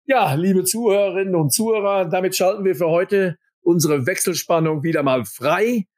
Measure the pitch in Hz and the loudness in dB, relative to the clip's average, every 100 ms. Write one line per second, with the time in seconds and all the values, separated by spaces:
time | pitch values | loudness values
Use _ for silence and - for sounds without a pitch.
0 | - 262 185 139 185 190 180 220 233 202 | -2 0 2 0 0 0 0 -2 0 2
1 | 202 185 196 180 151 - 220 220 202 196 | 0 -2 -2 0 0 0 0 0 0 0
2 | 180 180 185 185 185 208 190 151 165 170 | 0 -2 -2 0 -2 0 -2 -2 0 0
3 | 190 202 185 160 _ _ - 175 151 147 | 0 0 0 -4 _ _ 0 2 2 2
4 | 123 190 - 165 - 170 160 156 156 156 | 0 -2 -2 -4 0 0 0 -2 -2 0
5 | 143 131 110 - 123 175 220 240 190 | 0 0 -2 -4 -2 0 0 0 -4